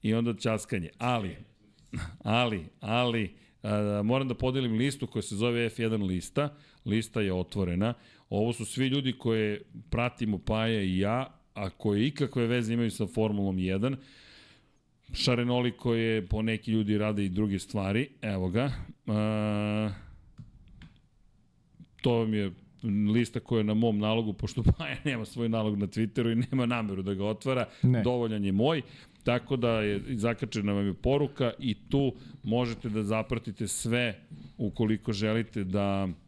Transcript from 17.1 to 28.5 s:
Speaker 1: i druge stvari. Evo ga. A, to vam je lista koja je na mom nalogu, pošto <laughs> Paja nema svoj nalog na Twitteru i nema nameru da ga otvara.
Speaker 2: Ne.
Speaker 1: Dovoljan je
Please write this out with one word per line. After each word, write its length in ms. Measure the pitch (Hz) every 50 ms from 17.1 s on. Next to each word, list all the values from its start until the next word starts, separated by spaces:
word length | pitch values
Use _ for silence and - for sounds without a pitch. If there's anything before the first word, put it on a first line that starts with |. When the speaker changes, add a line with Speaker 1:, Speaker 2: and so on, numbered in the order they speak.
| 107 101 101
Speaker 1:
i 40 | 98
druge 300 | 90 98 107 107 98 92
stvari. 500 | - - - 107 98 95 101 110 139 147 - - -
Evo 260 | 110 101 95 92 92
ga. 240 | 87 110 127 143 127 - - - - _ _
A, 840 | - 107 107 107 110 107 107 107 107 104 104 104 104 104 107 107 107 101 - - - - - - - - - - - - - - - - - - - - - _ _ _ _ _ - _ _ _ _ _ _ _ _ _ _ - _ _ _ -
to 100 | 135 120
vam 220 | 117 113 110 110
je 180 | 107 101 98 87 - - - _ - - 117 101 104 104 104
lista 320 | 107 117 120 - - 123
koja 180 | - - 127 113
je 40 | 107
na 100 | 104 107
mom 240 | 107 117 117 107 104
nalogu, 340 | 104 107 110 113 117 107 101
pošto 300 | - - 101 - - 113 -
<laughs> 40 | -
Paja 240 | - 165 143 139 - -
nema 200 | 151 135 117 110
svoj 240 | - - 120 117 113
nalog 300 | 113 113 110 107 104 101
na 80 | 101
Twitteru 460 | 95 - 110 110 104 110 - 123 117 113
i 120 | 113 123
nema 220 | 127 - 135 123
nameru 360 | 117 123 120 110 104 98 92 95
da 120 | 95 101
ga 100 | 92 101
otvara. 420 | 104 110 104 - 135 131 127 117 - - - -
Speaker 2:
Ne. 200 | 127 127 120 104
Speaker 1:
Dovoljan 420 | 120 123 123 120 113 110 104 101
je 80 | 98